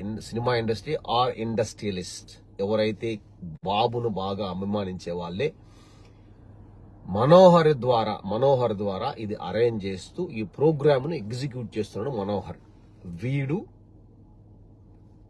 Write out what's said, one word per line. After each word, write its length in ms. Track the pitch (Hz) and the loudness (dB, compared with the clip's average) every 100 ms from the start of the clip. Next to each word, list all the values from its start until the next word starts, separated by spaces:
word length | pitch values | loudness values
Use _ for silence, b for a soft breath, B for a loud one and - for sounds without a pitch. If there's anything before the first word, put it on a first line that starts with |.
ఇన్-, 200 | 101 110 | -10 -10
సినిమా 360 | - 113 123 120 | -8 -4 0 0
ఇండస్ట్రీ 400 | 113 110 - 156 | 0 -4 -4 -6
or 340 | - 117 123 | -2 0 0
ఇండస్ట్రియలిస్ట్ 1300 | - 113 113 110 - 107 92 90 - - - - - | -2 -4 -2 -2 -4 -6 -6 -8 -14 -18 -20 -20 -6
ఎవరైతే 600 | 98 110 107 104 117 107 - - | -2 0 0 -2 -6 -6 -10 -16
బాబును 640 | 90 78 95 104 120 120 120 | -14 -10 -2 0 2 0 -2
బాగా 420 | 95 95 98 101 | -2 -4 -4 -4
అభిమానించే 640 | 90 98 104 95 92 - | -4 -4 -4 -4 -6 -8
వాళ్ళే 400 | 87 87 92 147 - B B B B B B - - - - - - - - - | -8 -6 -4 -4 -6 B B B B B B -20 -20 -20 -20 -20 -20 -20 -18 -6
మనోహర్ 680 | 95 131 180 185 170 156 | 0 8 10 10 10 6
ద్వారా, 440 | 139 127 120 107 101 95 | 2 2 2 0 -4 -4
మనోహర్ 500 | 107 135 135 120 101 | 0 4 4 2 0
ద్వారా 380 | 101 95 113 - | -4 -4 -6 -6
ఇది 160 | 107 | -8
అరేంజ్ 500 | 104 87 98 120 117 | -8 -6 0 0 0
చేస్తూ 440 | 95 95 - - 180 | -4 -8 -10 -8 -8
ఈ 140 | 123 | -6
ప్రోగ్రామ్‌ను 720 | 107 - 147 151 147 139 143 | -8 0 2 4 2 2 0
ఎగ్జిక్యూట్ 640 | 160 104 123 143 123 117 107 | -6 -8 -8 -6 -8 -8 -6
చేస్తున్నాడు 380 | 104 - 123 113 | -6 -6 -6 -4
మనోహర్. 400 | 98 101 - - - - - - | -2 -4 -6 -14 -18 -20 -20 -20
వీడు 600 | 95 85 123 139 135 175 359 - - - - - - - - - - - - - - - - | -16 -8 -4 -2 -2 -4 -6 -16 -20 -20 -20 -20 -20 -20 -20 -20 -20 -20 -20 -20 -20 -20 -20